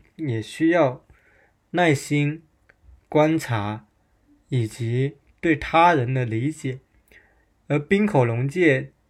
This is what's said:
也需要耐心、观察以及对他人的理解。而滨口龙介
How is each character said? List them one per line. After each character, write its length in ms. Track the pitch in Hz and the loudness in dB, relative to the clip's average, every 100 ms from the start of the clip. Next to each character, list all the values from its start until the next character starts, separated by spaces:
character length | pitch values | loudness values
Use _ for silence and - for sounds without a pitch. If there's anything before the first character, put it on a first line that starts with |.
| _ - | _ -10
也 260 | 151 113 | -6 -6
需 280 | 104 - 165 | -6 0 2
要 360 | 170 139 127 _ _ _ _ _ _ _ | 4 2 0 _ _ _ _ _ _ _
耐 220 | 170 170 | 0 2
心、 480 | 139 - 147 147 160 _ _ _ _ _ - - | 2 0 0 0 -4 _ _ _ _ _ -20 -4
观 300 | 151 156 160 | 0 2 0
察 480 | - 113 104 107 _ _ _ _ _ _ - | -2 -4 -4 -8 _ _ _ _ _ _ -6
以 160 | 131 110 | -4 -4
及 520 | - 117 123 139 - _ _ | -6 -4 -2 -4 -6 _ _
对 160 | 175 151 | -2 -2
他 380 | - 160 175 | 0 4 4
人 180 | 156 120 | 4 0
的 140 | 131 120 | -2 -2
理 260 | 113 139 | -4 -4
解。 280 | 156 135 127 _ _ _ - _ _ _ _ - | -6 -10 -10 _ _ _ -20 _ _ _ _ -6
而 100 | 147 | -4
滨 280 | 147 196 208 | 0 0 2
口 200 | 143 120 | 2 0
龙 220 | 117 139 | 0 -4
介 460 | 180 165 131 135 _ | 0 2 2 -4 _